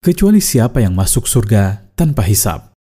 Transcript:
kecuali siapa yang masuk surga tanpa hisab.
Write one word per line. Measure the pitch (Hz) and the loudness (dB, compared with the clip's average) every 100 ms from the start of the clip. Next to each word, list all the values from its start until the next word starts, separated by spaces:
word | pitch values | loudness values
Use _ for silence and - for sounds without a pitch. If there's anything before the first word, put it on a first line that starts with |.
kecuali | - 175 202 214 | -2 0 4 2
siapa | - 123 117 131 | 2 0 0 0
yang | 104 | 0
masuk | 90 95 120 - | 0 -2 -2 -2
surga | - 104 110 95 101 - - | -2 0 0 0 -4 -8 -4
tanpa | 165 147 95 | -2 0 -2
hisab. | 101 - 82 - _ | -2 -2 -6 -12 _